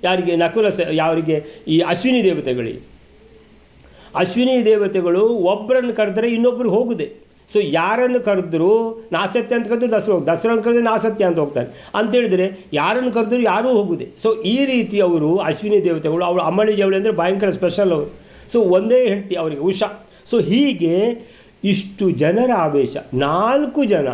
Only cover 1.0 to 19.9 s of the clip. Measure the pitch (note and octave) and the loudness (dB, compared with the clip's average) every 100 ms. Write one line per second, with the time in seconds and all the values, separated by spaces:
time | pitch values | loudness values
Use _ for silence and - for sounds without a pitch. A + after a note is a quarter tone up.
1 | D#3+ E3 D#3 D#3 - - - D#3+ D#3+ E3+ | 0 0 0 -2 -4 -16 0 0 2 0
2 | B3+ B3+ F#3+ D#3+ C3 B2 A2+ - - - | 0 2 2 0 -4 -4 -4 -8 -16 -20
3 | - - - - - - _ - - - | -20 -20 -20 -20 -20 -20 _ -20 -20 -20
4 | - - F#3 A3+ B3+ B3+ G#3+ G#3+ G3+ G3 | -12 -4 -2 0 2 2 4 2 2 0
5 | F3 F3 A3 A#3 F3+ G#3 G#3+ B3+ B3 A3 | 0 2 2 2 0 0 0 0 0 -2
6 | G#3+ G3 A#3 A#3 A#3+ A#3+ A#3+ F#3+ A#3+ G3+ | -2 0 -2 2 0 0 0 0 0 -4
7 | D3+ - - _ _ G#3 F3+ F#3+ F3+ A3+ | -6 -10 -20 _ _ -2 0 0 0 0
8 | B3 B3 G#3 G3 E3+ D#3+ E3+ A3+ A3+ A3+ | 0 0 0 -2 0 0 2 2 0 -8
9 | - E3+ G3 G#3+ - A#3+ G#3 A3+ A#3+ G#3+ | -6 -4 -2 -2 -2 -2 -2 -2 0 0
10 | G#3+ F#3 C#3+ E3+ A3+ A3+ G#3+ A#3 A#3 A3 | 2 0 0 0 0 0 2 2 2 0
11 | A3+ G#3+ F#3 E3 C#3+ B2+ B2 - - G3+ | -2 0 0 0 -2 -2 -6 -10 -8 -4
12 | A3+ B3 A3+ F#3 F#3+ F#3+ - D3 D#3+ A#3 | 0 2 2 0 0 -4 -6 -2 0 0
13 | B3+ A3 A3 B3 A3+ F#3+ B3 A#3+ G3 D#3 | -2 -2 0 0 2 0 2 0 0 -4
14 | B2+ - - - F3+ A#3+ C#4 B3 F#3+ G3+ | -8 -6 -2 -2 0 0 2 0 0 0
15 | F#3 E3+ D3+ F3+ D#3+ D3+ G#3 G#3 F3 D#3+ | 2 2 2 0 0 -4 0 2 2 -2
16 | D#3 D#3+ F3+ F3+ D#3+ F#3 G#3+ G#3 G3 G3 | -2 -2 0 0 0 0 2 2 2 2
17 | G#3+ F3+ F3 F#3+ G3 E3 F3+ E3+ G3 D#3+ | 0 0 0 0 0 0 -2 0 0 0
18 | D3 - - - - A#3+ G3+ F3+ G#3+ B3+ | -2 -10 -20 -20 -4 0 4 2 4 2
19 | B3 G3+ G3 F3 D#3+ D3 D#3+ F#3+ G#3 | 2 0 -4 -4 -4 -2 -2 0 -4